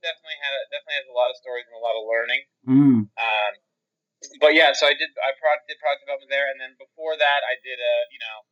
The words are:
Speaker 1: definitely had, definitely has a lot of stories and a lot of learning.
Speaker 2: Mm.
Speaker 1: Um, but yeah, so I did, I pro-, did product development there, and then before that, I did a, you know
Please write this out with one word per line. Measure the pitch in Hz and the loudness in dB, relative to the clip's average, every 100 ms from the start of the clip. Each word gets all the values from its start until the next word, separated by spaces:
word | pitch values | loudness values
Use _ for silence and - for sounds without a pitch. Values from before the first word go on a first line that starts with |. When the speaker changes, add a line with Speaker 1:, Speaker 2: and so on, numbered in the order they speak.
Speaker 1:
definitely | 165 156 156 151 | -10 -12 -14 -12
had, | 143 135 135 | -8 -8 -6
definitely | 143 156 147 | -8 -6 -8
has | 135 | -4
a | 123 | 0
lot | 123 | 0
of | - | -2
stories | 131 123 120 | -10 -10 -10
and | 117 | -8
a | |
lot | 117 113 | -4 -4
of | 110 | -2
learning. | 113 117 127 - _ 123 | -2 0 -4 -6 _ 2
Speaker 2:
Mm. | 131 143 120 104 | 6 6 4 0
Speaker 1:
Um, | - 113 107 104 101 _ _ _ _ _ _ - - | -4 -2 0 -2 -6 _ _ _ _ _ _ -20 2
but | 151 156 | 4 6
yeah, | 156 | 4
so | 135 147 | 4 2
I | 143 | 0
did, | 160 - | -4 -4
I | 135 135 | -6 -2
pro-, | 156 151 - | 0 -2 -4
did | 151 | -8
product | 151 143 | -4 -4
development | 139 139 135 | -6 -10 _
there, | 139 139 | -4 -4
and | 135 | -6
then | 131 131 | -12 _
before | 135 _ 160 | -20 _ -8
that, | 156 147 143 123 | 0 2 2 -2
I | 127 | -6
did | 131 127 | -8 -6
a, | 120 120 120 | -2 -2 -2
you | 123 | -8
know | 117 110 _ | -14 -14 _